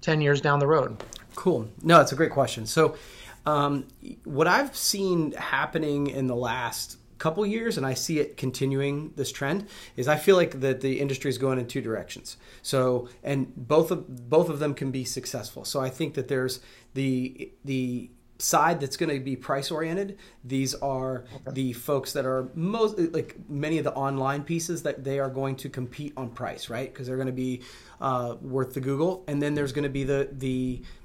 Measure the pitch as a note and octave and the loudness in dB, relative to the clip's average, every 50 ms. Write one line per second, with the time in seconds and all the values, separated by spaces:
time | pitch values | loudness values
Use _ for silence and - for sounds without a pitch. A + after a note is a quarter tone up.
0 | - - D#3+ D#3 D3+ C#3+ C#3+ C#3 C#3 D#3 C#3+ C#3+ C#3+ C#3 D#3+ D3+ C3 - A2+ G#2+ | 0 2 2 4 6 6 4 4 6 4 4 6 6 6 6 4 4 2 -2 -8
1 | - - - - - - - - - F#3 E3 B2 A2 A2+ - - - D#3+ E3+ E3 | -12 -14 -14 -18 -18 -16 -14 -2 2 2 2 2 0 -4 -10 -4 4 10 10 10
2 | C#3 - C#3 C3 E3 D3+ - C#3+ C3 B2 - A#2+ A2 A2 - D#3+ D#3 D#3 D#3 - | 10 10 6 2 2 2 4 2 2 2 2 -4 -6 -2 4 4 4 4 4 -2
3 | - - - - - - - - - D3+ D3+ D3 C#3+ C#3+ C#3+ C#3 C3 - - - | -12 -18 -18 -18 -18 -18 -20 -6 -2 0 2 2 2 2 0 -2 -4 -6 -14 -18
4 | - - - - - - D3 C3 D#3+ E3+ F3+ B3 C#4+ C4+ - - - - - G3+ | -16 -16 -16 -14 -12 -6 0 2 4 6 6 4 2 0 -4 -2 -2 0 0 2
5 | G3 F#3+ F3+ E3+ D#3 C#3+ - - - - - C3+ D3 D#3 - E3 D#3+ D3 C#3+ C#3+ | 2 2 2 2 2 0 -2 -6 -4 -2 0 0 0 0 0 0 0 0 0 0
6 | C#3+ C#3+ C3 C#3 C3 B2+ B2 A#2+ B2 A#2 A2+ B2+ B2 A#2 - - - - - - | 0 0 0 0 0 0 0 0 0 -2 -2 -2 -2 -4 -4 -6 -8 -8 -10 -18
7 | - - - - - D#3+ D#3+ F#3+ G#3+ G3+ G#3+ A3+ A3+ A#3 - D#3+ C3+ C3+ B2+ - | -20 -20 -16 -2 -2 -2 0 2 0 0 0 0 0 -2 -2 0 0 -2 -2 -2
8 | - - E3 D3+ C#3+ D3 - - - C3 B2+ - C#3 C3+ C3+ C3+ C#3 C#3 C#3+ C#3+ | -2 -2 0 0 0 0 -2 -4 -4 -4 -2 0 0 0 2 2 0 0 0 -2
9 | D3+ D3+ - D3+ C3+ - - - C#3+ C#3 D#3+ G3+ G#3 - - - - - - - | -4 -8 -6 -6 -6 -4 -4 -4 -2 -2 -2 -2 -4 -6 -14 -18 -18 -14 -6 -4
10 | B2 C3+ D3+ D3 - - F#3+ F3+ E3+ - - C3+ C3 C3+ C3 B2+ - C3+ C3+ - | 2 2 2 4 8 8 8 8 8 4 2 0 0 0 0 2 2 0 0 2
11 | C#3+ C#3 C3+ C3 - C#3+ B2+ - C3+ C3 C3 C3 A#2+ A#2+ - C#3 A#2 A#2 A2 G2+ | 0 0 -2 -2 -2 -2 -2 0 0 0 0 0 -2 -4 -4 -6 -4 -2 -4 -4
12 | - - - - - - - - - - - - - - - C3+ B2+ B2+ B2+ B2 | -6 -8 -12 -14 -14 -16 -16 -16 -20 -20 -20 -14 -6 0 2 2 4 4 2 2
13 | B2 - - - - C3 C#3 C#3 B2+ - - - C3 A#2 D3 D#3 E3 D#3+ F#3 D#3 | 0 -4 -12 -10 -4 -2 -2 -2 -2 -4 -6 -12 -2 4 6 6 6 6 2 -2
14 | - - C3 B2 A#2+ A#2+ D3+ D#3+ F3 D#3+ D#3 C#3 D3+ D3 C3+ - C#3+ C3+ B2+ C3+ | -4 -8 -14 -14 -4 4 4 6 6 4 2 -2 -2 -2 -2 -2 -4 -2 -2 -4
15 | B2+ - - C3+ B2 - - B2 G#2 - - C3+ A2+ - - C#3+ C3 C3+ C3 - | -4 -4 -6 -6 -6 -6 -8 -8 -8 -8 -12 -10 -8 -4 -2 -2 -2 -2 -2 -2
16 | E3 C#3+ - - B2+ - C#3+ C3 B2+ B2+ B2+ - - - - - - - - C3 | -4 -2 -2 -4 -2 0 0 0 0 0 -4 -6 -10 -18 -20 -20 -20 -10 -4 -2
17 | C3+ C3+ C3 B2+ B2+ B2+ - - - - - _ _ C#3+ C3+ C3 B2+ B2+ B2 B2 | 0 0 2 0 0 -4 -6 -10 -12 -14 -14 _ _ -4 -2 -2 0 -2 -2 -4
18 | - - - - _ _ - - - - - D#3 D3+ E3 F3 D3+ C#3+ C3 - - | -6 -8 -16 -20 _ _ -12 -4 0 2 4 6 6 6 4 2 0 -4 -2 -2
19 | F3 D#3 D3 C3+ B2+ C#3 C3 - - - C3+ C#3 C#3 - E3+ D#3 E3 D#3+ E3 F#3+ | -2 0 0 -2 -2 -4 -6 -6 -2 -2 -2 -2 -2 -2 -4 -2 -2 -2 -2 -2
20 | G3+ G3 G3 - - - - - - B2 C3 C3+ C3+ C3 - - - C#3 C3+ C3 | -4 -4 -6 -12 -18 -20 -20 -20 -10 -4 -2 0 0 0 -2 -4 -4 -4 -2 -2
21 | C3 C3 C3 A#2+ - - - C#3 - C3+ C3+ C3 C3+ B2+ A#2+ - - - D3 C3+ | -2 -4 -4 -6 -8 -12 -16 -14 -12 -8 -6 -4 -4 -4 -4 -6 -2 0 0 0
22 | B2+ - - D3 C3 C3 C3 C3 B2+ C3 - E3 D#3+ F#3 G#3+ A#3 A3 G#3 G#3+ G3+ | 0 -2 -4 -2 0 0 0 0 -2 -4 -4 -4 -2 -2 0 2 2 0 2 0
23 | E3+ E3 E3 D#3+ - - - - - - D3+ C#3 D3 D3+ E3 D#3+ C#3 C#3+ - C3 | 0 0 0 -2 -4 -4 -10 -16 -12 -8 -6 -4 -2 0 0 0 0 0 -2 0
24 | C#3 C3+ C#3 C3+ C3 C3+ C#3 D3 D3 - E3+ E3 E3 - F3 - - D3+ - - | -2 -2 0 0 0 0 0 -2 -2 -2 -2 -2 -2 -4 -6 -4 -2 -4 -4 -4
25 | C3 C#3 C#3 C#3 C3+ C3 B2+ C3 C#3 C3+ C3+ C3 - C#3 - C3 B2 A#2+ - - | -4 -4 -2 -2 -2 -2 -2 -2 -2 -2 -4 -4 -8 -10 -8 -6 -8 -8 -8 -10
26 | D3 C#3+ - - C3 A#2+ A2 - B2 F#2+ - - - - A#2 A#2 C3+ - - - | -10 -10 -8 -8 -8 -8 -8 -8 -6 -6 -6 -8 -8 -8 -6 -6 -6 -6 -8 -10
27 | C3 B2 B2+ C3 C3 C3 B2+ B2+ B2+ B2+ B2+ B2 - - - - - - - - | -8 -6 -4 -2 -2 -2 -2 -2 -2 -2 -4 -4 -8 -14 -18 -20 -20 -20 -12 -4
28 | - C3+ C3 B2 A#2+ A#2+ A#2 - - C#3 B2+ C3+ C3 C3 - C#3+ B2+ C3 C#3 C3+ | -2 0 0 0 -2 -4 -6 -8 -8 -4 -2 -2 -2 -2 -2 -4 -2 -2 0 2
29 | D#3 F3+ F#3 F#3 - - D3 C#3+ D3 D3 D3 D3 C#3+ C3+ B2 D3 C#3+ C#3+ C3 C#3 | 2 2 0 -2 -4 -4 -2 0 0 0 0 0 0 0 0 -2 -2 -2 -2 -2
30 | C3+ C3 C#3 C#3 C#3 C3+ C#3+ C3+ C3 C3 B2+ B2+ B2+ B2+ B2+ B2 - - - - | 0 0 2 0 0 -2 -4 -6 -4 -2 -2 -2 -2 -2 -4 -6 -8 -14 -18 -18
31 | - | -20